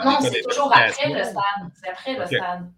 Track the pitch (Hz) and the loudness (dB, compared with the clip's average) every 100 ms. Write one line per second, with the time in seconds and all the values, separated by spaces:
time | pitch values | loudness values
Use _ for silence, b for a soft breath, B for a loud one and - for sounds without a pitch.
0 | 262 277 127 220 - 247 277 - - - | 2 2 2 0 -2 0 4 6 6 2
1 | 294 - - 196 202 202 180 - 190 180 | -2 -2 -4 -2 -4 -4 -8 -12 -12 -10
2 | 269 262 175 - 180 180 175 | -8 -6 -4 -2 -2 -6 -10